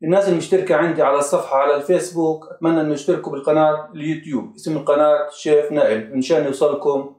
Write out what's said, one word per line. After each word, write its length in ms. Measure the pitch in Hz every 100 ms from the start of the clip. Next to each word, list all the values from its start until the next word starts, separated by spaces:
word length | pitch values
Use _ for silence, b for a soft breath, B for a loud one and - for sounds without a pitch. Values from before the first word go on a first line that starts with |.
الناس 260 | 151 190 202
المشتركة 460 | 165 - 185 - 156
عندي 260 | 170 156
على 160 | 139 143
الصفحة 400 | 143 180 - 135
على 180 | 143 147
الفيسبوك، 720 | 143 180 - 170 160 156 -
أتمنى 300 | - 165 165
أن 100 | 151
يشتركوا 400 | 143 - 156 -
بالقناة 600 | 139 156 151 156 151 -
اليوتيوب. 640 | 160 151 151 160 131 - -
اسم 220 | - 151
القناة 520 | - 147 151 147 -
شيف 420 | - 160 147 147
نائل، 460 | 147 131 110 110 135
مشان 280 | 127 160 139
يوصلكم 680 | 131 147 139 147 135 139